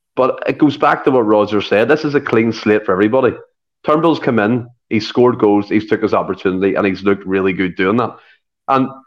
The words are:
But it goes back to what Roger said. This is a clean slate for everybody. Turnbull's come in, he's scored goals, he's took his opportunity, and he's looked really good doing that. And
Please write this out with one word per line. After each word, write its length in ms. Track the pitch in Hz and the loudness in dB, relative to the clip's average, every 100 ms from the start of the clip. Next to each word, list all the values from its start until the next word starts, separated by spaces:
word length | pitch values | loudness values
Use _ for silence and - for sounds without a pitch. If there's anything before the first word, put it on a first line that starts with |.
| _ - | _ -2
But 280 | 127 - - | -2 -2 -4
it 120 | 131 | 0
goes 180 | 151 131 | 0 2
back 260 | 147 165 - | 0 0 2
to 60 | |
what 140 | 131 107 | 2 2
Roger 340 | 107 101 104 | 2 2 -2
said. 260 | - 101 117 | 0 0 2
This 180 | 156 151 | 0 0
is 80 | |
a 80 | 139 | -2
clean 300 | 139 117 117 | 0 0 0
slate 320 | 113 107 107 - | 0 0 0 0
for 60 | |
everybody. 440 | 92 107 131 123 - - _ _ _ | 0 2 2 0 -2 -12 _ _ _
Turnbull's 360 | - 156 170 143 | -2 0 2 0
come 180 | - 117 | 0 0
in, 300 | 104 123 117 _ - | 0 0 -4 _ -6
he's 180 | 113 - | -4 -2
scored 320 | - 123 120 | 2 2 4
goals, 300 | 107 104 101 | 2 2 0
he's 200 | 107 107 | -2 -2
took 140 | 107 | -2
his 100 | 101 | 0
opportunity, 640 | 101 87 92 95 92 98 - | -2 -2 -4 -2 0 0 0
and 100 | 101 | -2
he's 160 | 92 | -2
looked 220 | 101 98 92 | -2 -2 -2
really 280 | 95 95 | -2 -2
good 220 | 92 92 85 | -2 -4 -2
doing 220 | 95 117 | 0 0
that. 200 | 110 - _ _ _ _ - | -2 -6 _ _ _ _ -2
And 220 | 135 127 - | -2 -2 -6